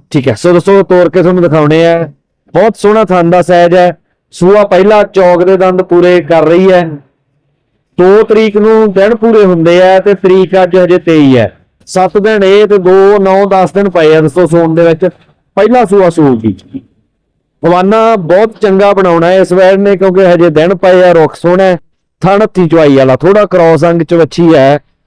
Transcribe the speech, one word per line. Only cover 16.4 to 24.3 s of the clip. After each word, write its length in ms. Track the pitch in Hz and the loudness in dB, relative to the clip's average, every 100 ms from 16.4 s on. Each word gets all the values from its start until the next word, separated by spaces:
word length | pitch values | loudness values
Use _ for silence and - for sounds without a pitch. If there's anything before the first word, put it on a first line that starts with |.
| 110 90 - - - _ _ _ _ _ _ _ 160 | -4 -8 -12 -20 -20 _ _ _ _ _ _ _ -2
ਹਵਾਨਾ 500 | 175 190 220 226 226 | 0 0 0 0 -2
ਬਹੁਤ 380 | 156 180 220 - | 0 0 0 -2
ਚੰਗਾ 320 | 208 190 202 | -2 0 0
ਬਣਾਉਣਾ 340 | 196 180 165 165 | 0 0 0 0
ਹੈ 120 | 190 | 0
ਇਸ 140 | 185 | 0
ਵੈੜ 220 | 180 185 | 0 0
ਨੇ, 220 | 196 202 190 | 0 0 -2
ਕਿਉਂਕਿ 300 | 190 185 185 | -2 0 2
ਹਜੇ 240 | 175 170 | 2 0
ਦਿਨ 240 | 156 170 | 0 -2
ਪਏ 280 | 185 190 180 | -2 0 2
ਆ, 100 | 180 | 2
ਰੁੱਖ 220 | 170 151 | 2 0
ਸੋਹਣਾ 300 | - 170 180 | -2 -4 0
ਹੈ, 140 | 190 175 _ _ _ - | 0 -2 _ _ _ -6
ਥਣ 220 | 180 202 | -2 0
ਹੱਥੀਂ 260 | 214 185 170 | -2 -2 -2
ਚੁਆਈ 280 | 165 151 135 | 0 2 2
ਵਾਲਾ, 200 | 131 131 | 0 0
ਥੋੜਾ 280 | 165 208 | 0 0
ਕ੍ਰਾਸ 400 | 202 180 165 160 | 0 0 0 0
ਅੰਗ 180 | 170 170 | 0 -2
ਚ 120 | 160 | -2
ਵੱਛੀ 400 | 165 156 | -2 -2